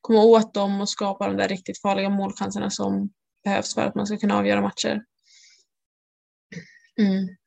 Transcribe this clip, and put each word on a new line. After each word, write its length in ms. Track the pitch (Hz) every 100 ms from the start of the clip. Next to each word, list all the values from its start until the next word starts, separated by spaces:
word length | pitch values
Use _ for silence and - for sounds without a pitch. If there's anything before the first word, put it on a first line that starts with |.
komma 220 | - 220
åt 300 | 220 226 214
dem 280 | 208 202 196
och 80 | 202
skapa 380 | - 202 196 196
de 100 | 196
där 100 | 196
riktigt 340 | 196 - 190
farliga 280 | 202 196 196
målchanserna 600 | 202 196 - 196 202 202
som 400 | - 196 196 202 - _ _
behövs 300 | 208 196 -
för 80 | -
att 140 | 208 202
man 120 | 202
ska 100 | 208
kunna 200 | 202 202
avgöra 240 | 202 202
matcher. 420 | 202 - - 214 - _ _ - - _ _ _ _ _ _ _ _ _ _ 170 - - _ -
Mm. 300 | 202 190 185 -